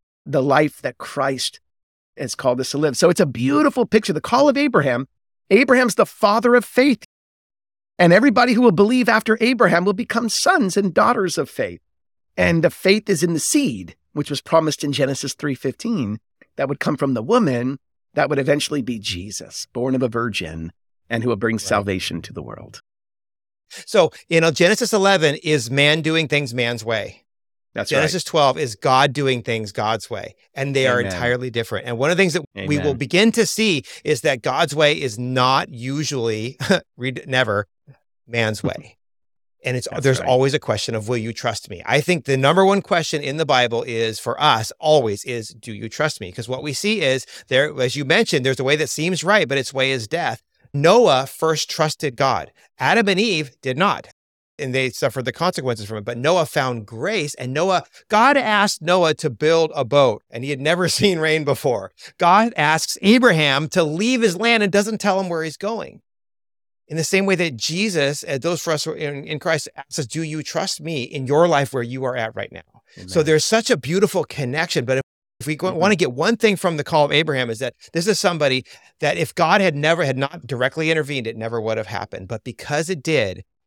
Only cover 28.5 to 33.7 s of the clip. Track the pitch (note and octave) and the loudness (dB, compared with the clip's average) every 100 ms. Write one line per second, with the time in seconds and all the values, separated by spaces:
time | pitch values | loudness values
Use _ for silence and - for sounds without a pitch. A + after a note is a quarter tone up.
28.5 | D3+ C3+ G#2 C#3 C3 C#3+ C3 C3+ B2 A#2 | 2 -4 -4 2 4 2 0 -2 -2 -2
29.5 | A2+ G#2+ A2+ G#2+ A2+ - G#2 - - _ | -4 -6 -4 -2 -2 -6 -12 -12 -18 _
30.5 | - C#3 C3+ C3 B2 G#2+ F2+ A#2+ B2 B2+ | -8 -2 2 2 2 0 -2 -2 -2 -4
31.5 | A#2 A2+ G#2 B2 A#2 C#3+ F3 F#3 D#3+ D3 | -4 -4 -6 -6 -2 0 2 2 0 -6
32.5 | - F#2+ D3 D3 B2 C3+ F3 A3+ A#3 G3+ | -8 -4 -2 0 -2 0 2 4 4 0
33.5 | - A3 | 0 0